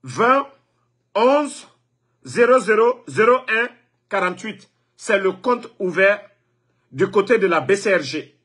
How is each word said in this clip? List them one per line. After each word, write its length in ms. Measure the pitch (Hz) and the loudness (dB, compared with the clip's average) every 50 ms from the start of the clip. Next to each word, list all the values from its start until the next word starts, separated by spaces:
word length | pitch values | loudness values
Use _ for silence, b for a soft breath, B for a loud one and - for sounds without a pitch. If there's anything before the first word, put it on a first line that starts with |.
| - | -18
Vingt 440 | 131 131 156 220 247 262 277 - - _ _ _ _ _ _ _ _ _ _ _ _ _ | -12 -4 0 2 2 2 2 0 -4 _ _ _ _ _ _ _ _ _ _ _ _ _
onze 520 | 202 226 254 277 294 302 277 - - - _ _ _ _ _ _ _ _ _ _ _ _ | 0 2 4 2 2 0 -2 -10 -16 -20 _ _ _ _ _ _ _ _ _ _ _ _
zéro 360 | 131 120 226 240 233 254 262 | -8 0 0 2 4 4 2
zéro 440 | 196 202 214 208 226 240 240 240 _ | 2 2 2 2 2 2 0 -4 _
zéro 300 | - 131 208 220 233 247 254 247 | -8 -2 0 2 4 2 2 0
un 220 | - 220 226 240 240 - _ _ _ _ _ _ _ | -4 -2 -2 -2 -4 -8 _ _ _ _ _ _ _
quarante-huit. 600 | - 196 185 180 185 - - 220 196 - - _ _ _ _ _ _ | -4 -4 -4 -4 -6 -8 -12 -14 -14 -14 -20 _ _ _ _ _ _
C'est 220 | _ - - 214 196 | _ -2 0 0 2
le 120 | 196 190 | 2 -2
compte 400 | 180 - - 254 247 240 - - _ _ | -4 -2 -2 -2 -2 -2 -4 -16 _ _
ouvert 480 | 196 180 160 185 190 196 208 202 - _ _ _ _ _ _ _ _ _ _ _ _ _ | -6 -4 0 2 2 2 2 0 -6 _ _ _ _ _ _ _ _ _ _ _ _ _
du 160 | - 131 185 190 | -4 -4 -4 0
côté 280 | 196 208 196 202 240 | 0 -2 2 2 0
de 100 | 220 190 | 0 2
la 140 | 185 170 156 | 0 0 -2
B 140 | 135 151 196 | 0 0 -2
C 200 | 196 - 214 190 | -2 0 -2 -2
R 60 | 170 | -2
G. 360 | 147 131 - 156 135 - _ _ | -2 -6 -10 -10 -12 -12 _ _